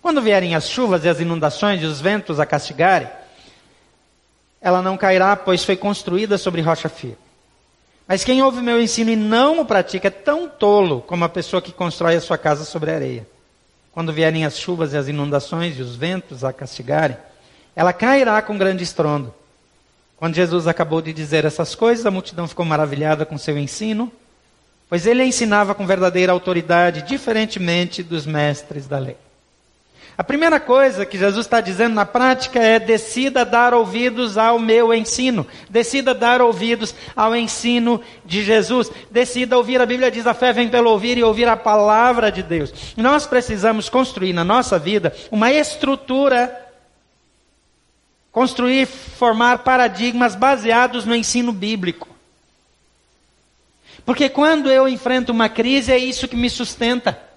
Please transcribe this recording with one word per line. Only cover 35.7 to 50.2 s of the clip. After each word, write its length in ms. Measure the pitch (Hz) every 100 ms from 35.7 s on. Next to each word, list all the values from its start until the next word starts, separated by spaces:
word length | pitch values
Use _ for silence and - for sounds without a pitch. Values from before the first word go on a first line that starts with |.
| 214 226 277 262
dar 260 | 226 233 247
ouvidos 540 | 240 185 226 202 220 - -
ao 200 | - 220
ensino 640 | 233 226 - 240 240 233 226 - -
de 180 | 170 185
Jesus. 480 | 202 220 180 254 220 - -
Decida 440 | 233 247 247 247
ouvir." 240 | 247 233 254
A 60 |
Bíblia 240 | 240 247 254
diz, 160 | 233
"A 80 | 233
fé 180 | 220 254
vem 160 | 226 233
pelo 220 | 240 240
ouvir 300 | 214 233 240
e 40 |
ouvir 240 | 226 214 240
a 80 |
palavra 760 | 226 233 214 208 214 247 240 220
de 100 | 180
Deus." 320 | 170 170 139 - - -
Nós 300 | 240 294 294
precisamos 600 | 247 247 214 214 220 -
construir 460 | 254 254 - 190
na 100 | 175
nossa 360 | 175 233 - 180
vida 360 | 156 208 165 - -
uma 220 | 214 226
estrutura, 1120 | 302 302 - 277 269 - 262 277 247 247 - - _ _ _ _ _ _ _ _ _ _ _ _ _ _ _ _
construir, 540 | 226 254 247 247 262
formar 760 | 262 - - - 240 220 240 247
paradigmas 760 | - 254 240 185 240 240